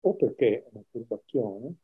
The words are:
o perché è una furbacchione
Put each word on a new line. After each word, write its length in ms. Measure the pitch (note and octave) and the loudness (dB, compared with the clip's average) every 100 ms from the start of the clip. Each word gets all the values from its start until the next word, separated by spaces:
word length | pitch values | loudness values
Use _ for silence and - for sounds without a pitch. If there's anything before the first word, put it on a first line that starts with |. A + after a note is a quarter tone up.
o 120 | F#3+ F3+ | 2 2
perché 480 | B2 - B2 G2+ | 0 2 2 2
è 40 | - | -4
una 120 | G#2+ - | -20 -14
furbacchione 840 | A#2+ A2+ G#2 _ C#3 G#2+ G2 C3 F3 | -14 -8 -10 _ -2 -2 -4 -10 -14